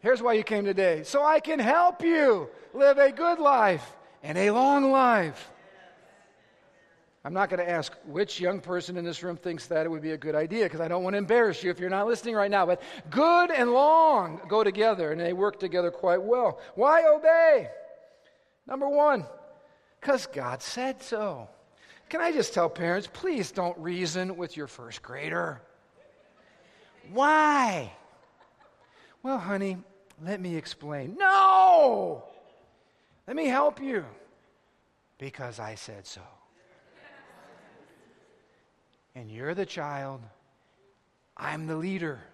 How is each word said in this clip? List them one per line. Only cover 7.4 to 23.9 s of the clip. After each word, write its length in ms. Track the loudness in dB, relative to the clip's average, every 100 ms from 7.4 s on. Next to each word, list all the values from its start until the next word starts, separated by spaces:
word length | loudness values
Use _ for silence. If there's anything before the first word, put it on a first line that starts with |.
| -2
gonna 120 | -2
ask 300 | -2 -2 -4 -12
which 360 | -12 -6 -4 -2
young 200 | -4 -4
person 360 | -6 -8 -6 -8
in 80 |
this 180 | -8 -8
room 140 | -10 -8
thinks 320 | -8 -10 -4
that 180 | -2 -2
it 20 |
would 140 | -4
be 80 | -6
a 60 | -6
good 180 | -4
idea 340 | -2 -2 -2 -2
'cause 120 | -2
I 80 | -4
don't 160 | -2
wanna 140 | -2 -4
embarrass 440 | 2 2 2 0
you 80 | -6
if 80 | -4
you're 100 | -4
not 200 | -2 -2
listening 260 | -4 -4
right 160 | -2 0
now. 160 | 2 2
But 160 | -2 -4 -18 -6
good 420 | 2 4 6 4
and 200 | 2 2
long 680 | 4 6 6 6 4 0 -8 -2
go 160 | 2
together 480 | 2 2 2 2 -2
and 80 | -2
they 120 | -4
work 280 | 0 -2 -2
together 320 | -4 0 -2
quite 300 | 0 0 2
well. 360 | 2 2 2 -2 -12
Why 300 | 0 4 6
obey? 640 | 6 6 6 6 6 6 2 -14 -20 -20 -20 _ _ _ _ _ -12
Number 220 | -4 0
one, 360 | 2 4 2 -4 -16 -20 -20 _ _ _ _
'Cause 260 | -2 -2 -2
God 360 | -10 -8 -8
said 400 | -10 -8 -8 -8
so. 460 | -8 -6 -6 -8 -16 _ _ _ _ -20 _
Can 120 | -4
I 120 | -2
just 220 | 0 -2
tell 160 | 0 -2
parents, 380 | -2 -4 -4 -6
please 380 | -8 -6 -4 -6
don't 240 | -6 -6 -6
reason 580 | -8